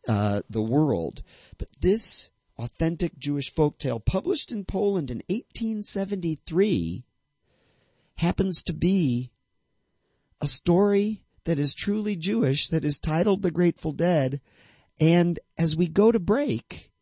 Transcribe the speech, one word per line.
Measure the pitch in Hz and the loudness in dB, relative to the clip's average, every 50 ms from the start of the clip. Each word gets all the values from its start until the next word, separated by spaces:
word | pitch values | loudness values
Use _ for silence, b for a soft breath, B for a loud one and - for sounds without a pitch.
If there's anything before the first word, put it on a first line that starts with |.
| _ - | _ 0
uh, | 110 101 104 104 101 101 - _ | 0 0 2 0 0 -2 -4 _
the | 107 110 | -4 -4
world, | 107 110 120 147 156 147 113 87 82 71 - - - b b b b b b b | -2 0 2 2 2 2 0 0 -2 -4 -8 -10 -18 b b b b b b b
but | - - - _ | -14 -14 -8 _
this | - 180 202 226 220 - - - - - _ _ _ _ _ - | 2 2 2 2 0 -6 -6 -8 -8 -12 _ _ _ _ _ -10
authentic | 120 120 _ _ 165 160 170 160 175 165 - - | -10 -10 _ _ -2 -2 0 -2 -4 -6 -6 -6
Jewish | 123 143 143 143 135 - | -6 -4 -4 -4 -4 -6
folk | - - 156 147 - _ | 0 0 0 0 0 _
tale | - 135 120 117 | -4 -4 -4 0
published | - - - 185 - 339 359 285 - - | -2 0 0 0 0 0 -2 -2 -4 -6
in | 247 208 190 | -8 -8 -8
Poland | - - 190 202 202 202 185 151 123 | -4 -4 0 0 0 0 0 -2 -4
in | 123 113 - - | -6 -8 -4 -4
eighteen | 175 233 - _ _ - 233 220 220 208 | -6 -6 -6 _ _ -6 -6 -4 -4 -4
seventy-three | 208 - - 208 196 196 202 190 175 170 160 - _ - 160 170 196 214 185 101 82 82 87 107 - _ _ _ _ _ _ _ _ _ _ _ _ _ _ _ _ _ _ _ _ _ _ | -4 -4 -2 -4 -4 -4 -4 -4 -2 -4 -4 -4 _ -2 2 2 4 4 2 0 -2 -4 -6 -8 -12 _ _ _ _ _ _ _ _ _ _ _ _ _ _ _ _ _ _ _ _ _ _
happens | - - 170 185 - 190 190 175 - - | -2 -2 -2 0 0 0 0 0 0 -2
to | - 160 | -2 -6
be | 151 156 175 190 196 175 135 120 120 127 127 _ _ _ _ _ _ _ _ _ _ _ _ _ _ _ _ _ _ _ _ _ _ | 0 0 2 2 4 2 2 0 -2 -4 -6 _ _ _ _ _ _ _ _ _ _ _ _ _ _ _ _ _ _ _ _ _ _
a | - 139 | -2 0
story | - - _ - 175 175 202 208 202 202 202 214 220 - _ _ _ _ _ | 0 0 _ 2 4 4 4 4 4 2 2 0 -4 -6 _ _ _ _ _
that | - 165 139 | -2 -2 0
is | 147 143 - | 0 -2 -2
truly | - - 202 202 214 208 214 208 | -2 -2 -2 -2 -2 -2 -4 -4
Jewish, | 170 156 180 214 226 170 131 135 147 - - | -4 -4 -2 -2 0 0 0 0 0 -2 -2
that | - 160 - | -2 -2 0
is | 151 147 - | -2 -4 -2
titled | - 156 156 160 175 220 196 196 | -4 -2 0 0 2 2 0 0
The | - 175 | 0 -2
Grateful | 156 170 180 175 165 _ - 160 147 | 0 2 2 2 0 _ -6 -8 -4
Dead. | 131 165 175 180 156 131 131 127 120 b b b b b b b b b b b b | -2 0 2 2 2 2 0 -2 -6 b b b b b b b b b b b b
And | 156 160 165 175 175 175 170 - _ _ _ - | 4 6 6 6 4 4 0 -4 _ _ _ -2
as | 165 165 151 | -2 0 2
we | 156 180 165 | 0 0 2
go | 156 190 202 226 | 4 4 4 6
to | 226 226 | 4 4
break | 175 165 202 269 285 277 123 113 - _ - - - _ _ _ | 2 2 0 0 2 0 -2 -4 -4 _ -18 -18 -18 _ _ _